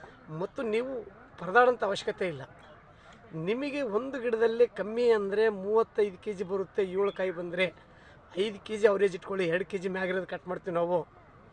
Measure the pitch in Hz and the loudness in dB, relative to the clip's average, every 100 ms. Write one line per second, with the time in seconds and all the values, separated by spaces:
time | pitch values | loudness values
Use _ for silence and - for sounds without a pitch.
0 | - - - 156 196 - 226 220 262 254 | -20 -20 -12 -8 -8 -6 -2 -2 -2 -6
1 | 208 - - - 175 226 254 240 208 190 | -10 -18 -20 -12 2 6 6 4 0 -2
2 | - - 185 139 135 - - - - - | -4 -4 -4 -4 -12 -18 -20 -20 -20 -20
3 | - - - 160 170 240 285 285 247 208 | -20 -20 -14 -6 -4 -2 -2 -4 -2 -2
4 | 269 262 240 220 226 233 240 - 196 233 | -2 -4 -2 2 2 4 2 0 -4 2
5 | 240 214 196 202 220 196 196 220 220 - | 4 4 2 2 2 0 0 2 2 2
6 | 208 180 208 190 180 196 180 - 190 185 | 0 -2 -8 -6 -4 -4 -4 -2 -2 0
7 | 196 190 185 170 175 175 185 - - - | 0 0 -4 -4 -4 -2 -2 -4 -20 -20
8 | - - - 175 214 202 - 214 214 196 | -20 -20 -8 -4 -4 -4 -8 4 4 6
9 | 202 180 - 190 175 180 196 190 190 185 | 2 0 -6 -2 0 0 -2 -6 -4 -4
10 | 185 185 175 180 180 175 190 170 170 175 | -2 -2 -4 -8 -8 -8 -4 0 2 0
11 | 147 - - - - | -2 -12 -20 -20 -20